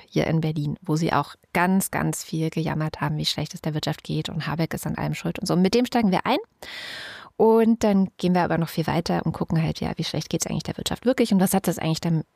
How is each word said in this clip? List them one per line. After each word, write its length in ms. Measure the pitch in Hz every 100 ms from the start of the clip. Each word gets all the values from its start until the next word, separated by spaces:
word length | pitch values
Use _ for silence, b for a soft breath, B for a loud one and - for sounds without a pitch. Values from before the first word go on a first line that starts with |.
| -
hier 180 | - -
in 140 | 160
Berlin, 380 | 156 156 147 -
wo 160 | - 151
sie 160 | 165
auch 220 | - 143 - _
ganz, 380 | - 175 190 -
ganz 340 | - 156 156
viel 240 | - 160 160
gejammert 540 | - 160 151 156 -
haben, 160 | 147 151
wie 80 | 156
schlecht 260 | - 147
es 80 | -
der 140 | -
Wirtschaft 280 | 151 - 151
geht 280 | - 156 156
und 160 | 160 151
Habeck 260 | 151 165
ist 140 | - -
an 80 |
allem 180 | - 151
schuld 240 | 156 - -
und 80 | 185
so. 80 |
Mit 200 | 160 185
dem 100 | 233
steigen 260 | 247 247 214
wir 140 | 180
ein 140 | - 277 453 _ B B B B B B B _
und 480 | 220 226 226 226
dann 240 | 220 202 190 _
gehen 160 | 180
wir 120 | 180
aber 120 | 170 165
noch 140 | 165
viel 160 | - 156
weiter 400 | 151 - 175 -
und 80 |
gucken 280 | - - 165
halt, 180 | 160 151
ja, 120 | - -
wie 80 |
schlecht 260 | 165 - -
geht's 160 | 165 -
eigentlich 160 | -
der 160 | - -
Wirtschaft 260 | - -
wirklich 300 | 233 262 233
und 60 | 196
was 120 | 185
hat 160 | 185 -
das 100 | 165
eigentlich 220 | 160 160
damit 240 | 170 160 151